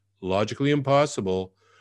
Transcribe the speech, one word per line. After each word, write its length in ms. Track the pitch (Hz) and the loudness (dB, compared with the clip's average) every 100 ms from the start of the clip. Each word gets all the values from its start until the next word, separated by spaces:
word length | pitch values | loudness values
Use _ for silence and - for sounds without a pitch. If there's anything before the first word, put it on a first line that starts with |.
| _ _ | _ _
logically 500 | 92 95 107 - 139 | -2 -2 -2 -2 0
impossible 840 | 147 135 139 147 - 95 92 92 _ _ _ | 0 2 2 2 -2 -2 -2 -4 _ _ _